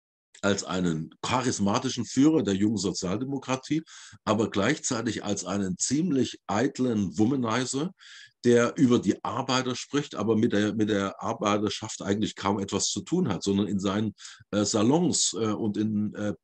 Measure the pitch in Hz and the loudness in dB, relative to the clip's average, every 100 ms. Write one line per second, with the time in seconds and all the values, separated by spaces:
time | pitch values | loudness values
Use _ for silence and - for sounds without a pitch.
0 | _ _ _ - 101 98 - 92 90 80 | _ _ _ -4 0 0 -2 -2 0 -2
1 | 80 - - 123 123 104 101 117 131 123 | -6 -8 -2 0 0 0 0 0 -2 -4
2 | 110 - 147 160 101 95 107 104 92 87 | -4 4 4 4 0 0 0 0 -2 -2
3 | 90 104 131 139 127 131 - 151 160 - | -4 -4 -4 -8 -4 -4 -2 -4 -4 -20
4 | - - - 107 101 101 104 156 - 117 | -20 -10 -2 0 2 2 2 0 -2 -2
5 | 123 - 101 98 90 101 95 90 - 135 | -2 -4 -4 -4 -4 -4 -4 -4 -2 0
6 | 180 135 117 - - 101 135 - 127 110 | 0 0 -2 -4 -4 0 0 0 0 0
7 | 92 92 110 139 120 117 127 131 170 - | -2 2 2 2 0 0 -2 -4 -6 -8
8 | - - - _ 123 117 117 - 127 120 | -20 -20 -20 _ 4 6 4 4 4 6
9 | 98 - - 110 127 127 123 123 - 143 | 2 -2 -4 -4 0 0 0 -4 -4 -4
10 | 147 - 101 110 117 104 107 107 107 101 | -4 -4 2 4 4 4 2 2 0 2
11 | 98 - 98 120 104 104 104 - 107 - | 0 -4 -6 -2 2 2 0 -4 -8 -8
12 | 85 104 98 - 98 104 98 98 - 104 | -2 0 0 -2 -2 0 -2 -2 -2 -4
13 | 95 175 156 85 98 98 101 98 98 101 | -2 0 0 0 0 0 0 0 0 0
14 | 110 - - - - 101 101 110 110 156 | -2 -6 -18 -20 -6 -2 0 2 4 4
15 | 175 - - - 110 104 110 101 107 104 | 2 0 -2 -2 -2 0 -2 0 -2 0
16 | 107 104 104 - | -2 -4 -6 -4